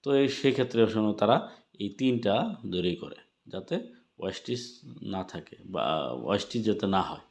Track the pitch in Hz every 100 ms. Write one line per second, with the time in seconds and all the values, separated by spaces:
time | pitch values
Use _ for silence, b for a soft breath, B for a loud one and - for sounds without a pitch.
0 | 143 139 139 - 139 131 123 117 110 113
1 | 107 104 104 113 - B B - 101 -
2 | 131 120 101 107 226 196 - 90 90 85
3 | - - _ _ - 95 92 175 - B
4 | B _ 95 95 - 120 - - - 117
5 | 104 95 92 - - - - 85 60 78
6 | 67 62 60 101 - 120 107 101 98 95
7 | 87 82 -